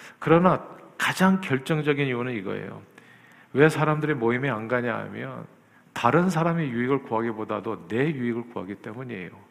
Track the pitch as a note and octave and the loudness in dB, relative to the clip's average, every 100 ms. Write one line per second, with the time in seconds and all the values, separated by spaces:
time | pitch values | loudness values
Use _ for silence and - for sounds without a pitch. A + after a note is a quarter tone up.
0 | - - - E3 F3+ C#3+ - - - - | -20 -6 4 6 6 4 -2 -18 -18 -4
1 | - - F#3 F#3+ - C3 - D#3 D3 C#3+ | -4 4 4 4 2 -2 0 0 0 0
2 | C3+ A#2+ B2 A#2 G2 G2+ G2 G#2+ G#2+ - | 0 -2 -4 -4 -6 -8 -8 -12 -18 -20
3 | - - - - _ B2 D#3 D3 D3+ D3+ | -20 -20 -20 -20 _ 4 6 6 2 2
4 | D3+ C#3 A2+ B2 C#3 A2 A2+ B2 A#2+ A2 | 0 0 2 2 0 -2 -2 -2 0 -4
5 | G#2 G#2 C3+ B2 - - _ _ _ - | -6 -10 -10 -12 -16 -20 _ _ _ -2
6 | A#2+ D3+ F#3 D#3+ E3+ E3 D3 A#2 B2 C#3 | 2 4 2 2 0 0 -2 -2 0 -2
7 | - A2+ A#2 G#2+ G#2+ G#2+ G#2 F#2+ F2 A2+ | 0 -2 -2 -4 -4 -4 -6 -8 -6 -2
8 | D3+ C#3 A#2+ A#2 A#2+ G2 F2+ G2 A#2 A2+ | -2 -2 -4 -4 -6 -10 -10 -10 -12 -12
9 | B2+ G2+ F2 G2 - | -12 -12 -12 -16 -20